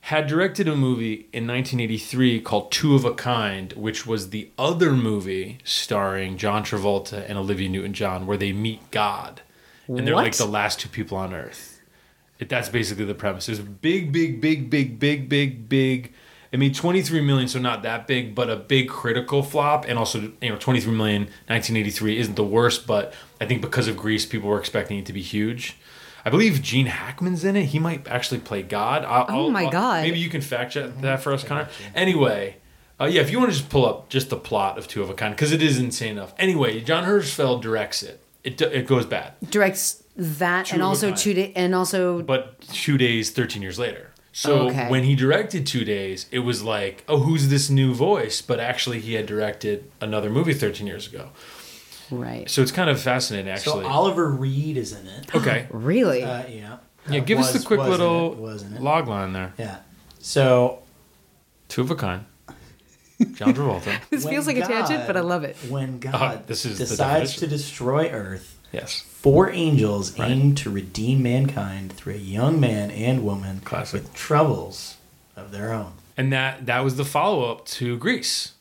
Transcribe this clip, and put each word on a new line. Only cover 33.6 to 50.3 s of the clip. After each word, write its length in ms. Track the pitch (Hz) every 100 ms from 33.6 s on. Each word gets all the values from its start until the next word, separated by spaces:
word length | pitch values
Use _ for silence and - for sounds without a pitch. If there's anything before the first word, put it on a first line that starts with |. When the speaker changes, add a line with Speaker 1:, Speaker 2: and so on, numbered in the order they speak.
| -
Speaker 1:
pull 160 | 143
up 240 | 117 104 -
just 220 | 131 131
the 80 | -
plot 400 | - 110 98 -
of 100 | -
Two 140 | 107
of 80 | 95
a 40 |
Kind, 220 | 95 107 104
'cause 160 | 147
it 80 | 156
is 180 | 156 127
insane 340 | 123 - 113
enough. 200 | 104 95 -
Anyway, 420 | 190 165 123 110
John 240 | 117 160
Hirschfeld 560 | 180 202 143 - 135 123
directs 420 | 113 110 - -
it. 200 | 98 - _ _
It, 180 | 135 131
it 260 | 156 135 127
goes 200 | 131 113
bad. 260 | 98 69 - -
Speaker 2:
Directs 520 | 208 190 190 - - _ -
that 500 | 170 147 175 180 185
Speaker 1:
Two 80 |
Speaker 2:
and 80 | 180
Speaker 1:
of 40 | 185
a 20 |
Speaker 2:
also 160 | 190 208
Speaker 1:
Kind. 80 | 185
Speaker 2:
Two 140 | 208
Day, 180 | 185 196 190
and 180 | 180
also 460 | 185 180 190 180 175
Speaker 1:
But 380 | 160 131 131 -
Two 380 | - - - 139
Days, 320 | 123 117 110
thirteen 320 | - 123 104
years 160 | 95 92
later. 320 | 120 80 - _ _
So 360 | - 151 139 127
Speaker 2:
Okay. 200 | 131 120
Speaker 1:
when 140 | 131
he 100 | 131 139
directed 500 | 131 180 208 190 139
Two 160 | 127
Days, 420 | 107 101 95 92 -
it 100 | 123
was 220 | 120 107
like, 420 | 107 107 98 - -
"Oh, 120 | 147
who's 280 | 147 160 139
this 220 | 139 139
new 240 | 135 135
voice?" 480 | 120 160 202 110 -
But 180 | - 117
actually, 400 | 117 123 127 117
he 140 | 110
had 100 | 113
directed 640 | 104 104 107 101 107 104 - _
another 280 | 110 107
movie 240 | 104